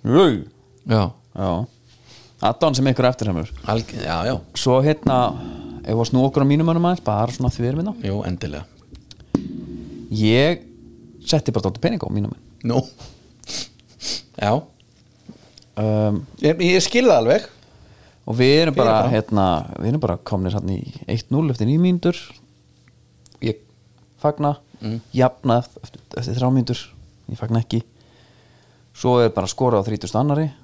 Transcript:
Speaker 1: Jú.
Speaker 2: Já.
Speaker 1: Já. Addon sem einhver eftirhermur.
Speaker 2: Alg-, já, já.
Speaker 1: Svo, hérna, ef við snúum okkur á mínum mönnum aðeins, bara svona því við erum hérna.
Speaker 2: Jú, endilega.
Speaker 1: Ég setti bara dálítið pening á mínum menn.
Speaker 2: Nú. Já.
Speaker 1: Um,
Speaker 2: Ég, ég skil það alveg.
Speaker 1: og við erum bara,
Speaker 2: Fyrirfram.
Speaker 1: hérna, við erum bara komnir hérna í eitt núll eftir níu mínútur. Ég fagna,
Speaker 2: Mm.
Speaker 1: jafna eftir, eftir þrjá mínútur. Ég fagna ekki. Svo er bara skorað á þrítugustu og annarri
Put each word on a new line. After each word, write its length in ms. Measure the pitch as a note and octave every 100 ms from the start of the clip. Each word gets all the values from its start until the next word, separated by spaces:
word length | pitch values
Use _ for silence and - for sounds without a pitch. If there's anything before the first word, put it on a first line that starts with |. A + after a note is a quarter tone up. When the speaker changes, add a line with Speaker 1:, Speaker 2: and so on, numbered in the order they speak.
Speaker 1:
Jú. 420 | A2+ C#3 F3+ G2+ C#2+ _ _ _
Speaker 2:
Já. 260 | - A2+ F#2 - _
Speaker 1:
Já. 140 | - F#2+ E2+ B2 _ _ _ - - - -
Addon 340 | G#2 A#2+ D#3+
sem 120 | C3 C3+
einhver 220 | B2 B2
eftirhermur. 420 | B2+ G#2+ E2+ F#2 -
Speaker 2:
Alg-, 260 | - A2+ A2+ -
já, 160 | - E2
já. 120 | G#2 B2 -
Speaker 1:
Svo, 240 | - C3 B2+
hérna, 360 | D3 D3+ - B2+ A#2+ - - - - -
ef 80 | -
við 160 | A2 A#2
snúum 220 | B2+ C3+
okkur 160 | C#3
á 20 | C#3
mínum 220 | D3 E3
mönnum 140 | E3+ F3
aðeins, 160 | F3
bara 280 | - G#2+ A#2+
svona 200 | - C3+
því 140 | -
við 60 | A#2+
erum 100 | D3
hérna. 120 | F#3+ A#3
Speaker 2:
Jú, 220 | G2+ G2+
endilega. 400 | F2+ F2 D2 D2 - - _ - _ - - - - - - - - - -
Speaker 1:
Ég 480 | G#2+ G#2+ A#2+ D3+ E3+ - - - - - -
setti 260 | - D#3 -
bara 120 | - -
dálítið 120 | A2
pening 220 | - G#3+
á 60 | -
mínum 200 | G#2 G2+
menn. 120 | - - -
Speaker 2:
Nú. 180 | A#2 B2 - - - - - _ - - - _ _ - - - - -
Já. 160 | G#2 B2+ - _ _ _ _ _ - - - - _
Speaker 1:
Um, 440 | - G#2+ G#2+ G#2+ G#2 C3+ -
Speaker 2:
Ég, 160 | D3+ E3
ég 220 | F3+ F#3
skil 220 | - A#3+ B3+
það 120 | C#3
alveg. 260 | A2+ G3 - - _ _ - - - _ -
Speaker 1:
og 100 | A2+
við 140 | B2+ D3+
erum 140 | E3 C3+
bara, 140 | A#2 A2
Speaker 2:
Fyrirfram. 100 | A#2+
Speaker 1:
hérna, 320 | A2+ A2 G#2 F#2+ E2 - -
við 80 | G#2+
erum 100 | D3+
bara 180 | B2 G2+
komnir 360 | - G2 F#2
hérna 200 | G#2 F#2+ G2
í 160 | - - -
eitt 240 | A2 -
núll 180 | C3+ D#3+
eftir 160 | A#2 A2
níu 120 | D#3
mínútur. 340 | F3+ F3+ F3 - - - _ _ _ _ _ _ _ _ - -
Ég 160 | A2+ - _ _ _ _ _ _
fagna, 360 | D3+ D3 D3 C#3+ _ -
Speaker 2:
Mm. 200 | A2 A2+ -
Speaker 1:
jafna 440 | B2+ B2+ - C3 A#2
eftir, 400 | - - - - _ -
eftir 180 | B2
þrjá 160 | B2 B2+
mínútur. 280 | C3 A#2+ A#2+ - - - _ -
Ég 80 | A2+
fagna 220 | A2 A2+
ekki. 220 | A2+ A2+ - _ _ _ _ _ _ _ _ _ _
Svo 220 | - - B2
er 40 | A#2
bara 180 | - F#2+
skorað 360 | - B2+ A2
á 40 | G2+
þrítugustu 280 | G#2 F#2
og 60 | G#2+
annarri 260 | C#3+ D3 D#3 -